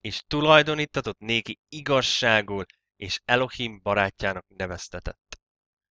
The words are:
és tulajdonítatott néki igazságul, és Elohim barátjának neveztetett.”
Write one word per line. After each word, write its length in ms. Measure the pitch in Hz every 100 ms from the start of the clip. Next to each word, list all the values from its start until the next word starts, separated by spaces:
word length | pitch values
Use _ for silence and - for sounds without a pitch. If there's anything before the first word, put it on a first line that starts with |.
és 220 | 107 - -
tulajdonítatott 920 | 147 151 151 151 151 151 143 113 98
néki 420 | 107 117 - 107 _
igazságul, 960 | 151 143 135 120 - 120 110 101 101 90 _ _ -
és 240 | 98 -
Elohim 560 | - 123 127 - 117 104
barátjának 640 | 101 101 98 - 101 92 -
neveztetett.” 960 | 95 92 87 - 87 80 - _ - _ _ _ _ _